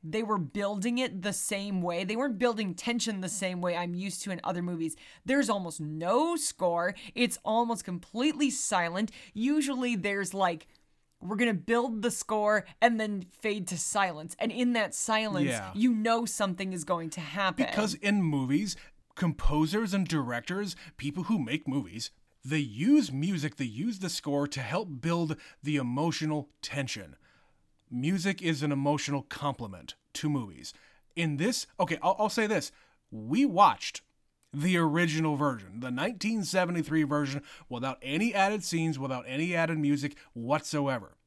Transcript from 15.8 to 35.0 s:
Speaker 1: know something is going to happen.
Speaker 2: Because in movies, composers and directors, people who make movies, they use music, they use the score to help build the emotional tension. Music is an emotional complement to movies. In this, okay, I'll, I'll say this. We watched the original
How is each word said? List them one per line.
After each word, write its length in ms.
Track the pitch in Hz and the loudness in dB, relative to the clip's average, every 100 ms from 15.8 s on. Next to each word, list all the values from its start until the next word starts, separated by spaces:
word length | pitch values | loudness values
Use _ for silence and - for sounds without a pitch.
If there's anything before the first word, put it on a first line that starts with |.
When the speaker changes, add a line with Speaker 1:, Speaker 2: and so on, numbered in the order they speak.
| 247 | 2
Speaker 1:
know 340 | 226 220 233 233 | 4 2 2 0
something 460 | - 202 175 190 | -2 -2 -2 -4
is 120 | 185 | -4
going 260 | 151 175 165 | -2 -2 -2
to 100 | 151 | -8
happen. 440 | 151 160 190 180 - | -8 -2 -2 0 0
Speaker 2:
Because 300 | - 214 - | 0 0 0
in 260 | 202 208 | 0 2
movies, 540 | 170 143 127 143 208 - - - _ - | 4 2 2 2 0 -6 -12 -20 _ -2
composers 800 | 175 - - 151 156 202 226 | 0 4 4 6 4 2 0
and 140 | 196 180 | 0 0
directors, 680 | 160 123 120 120 185 208 - - - | 0 0 -4 -4 -4 -4 -8 -16 -8
people 260 | 139 143 | -6 -4
who 160 | 160 151 | 0 0
make 280 | 117 151 - | 0 -2 -2
movies, 440 | 135 - 104 - _ _ _ | -4 -4 -8 -10 _ _ _
they 160 | 131 156 | -4 -2
use 520 | 143 107 180 302 208 | -2 -2 4 6 4
music, 440 | 131 160 185 143 - | 0 0 0 -2 -4
they 100 | 127 | -6
use 320 | 107 202 202 | -2 -4 -2
the 100 | 185 | -4
score 360 | - - 143 143 | -4 -2 0 0
to 120 | 139 | -2
help 400 | 120 170 208 135 | -4 -4 -4 -4
build 340 | 165 170 165 156 - - | -2 0 0 -4 -10 -10
the 140 | 147 147 | -2 0
emotional 720 | 123 127 165 156 156 151 - _ | 0 0 0 0 -2 -2 -6 _
tension. 540 | - 143 131 - 87 67 _ _ _ _ _ _ _ | -8 -6 -4 -6 -12 -18 _ _ _ _ _ _ _
Music 520 | 123 139 190 185 190 | -2 0 0 0 -2
is 200 | 170 156 | -2 0
an 100 | 147 | 0
emotional 500 | 143 139 147 - 143 | 0 2 0 0 -4
complement 720 | - - 143 135 104 92 65 - _ | -6 -6 -4 -4 -8 -12 -16 -20 _
to 160 | - 151 | -4 -2
movies. 440 | 143 110 76 64 - - _ _ - | -2 -4 -12 -16 -16 -20 _ _ -2
In 220 | 170 143 | -2 2
this, 280 | 190 254 - _ | 0 0 -6 _
okay, 180 | 175 165 | -2 2
I'll, 120 | 170 202 | 0 2
I'll 100 | 214 | 2
say 160 | - 214 | 2 0
this. 260 | 220 - _ _ _ _ | 0 -2 _ _ _ _
We 360 | 110 110 160 277 | -12 -2 2 2
watched 560 | 180 190 110 - - _ _ _ _ _ | 8 8 8 -4 -10 _ _ _ _ _
the 260 | 143 160 180 | -2 2 4
original 580 | 165 156 | 6 4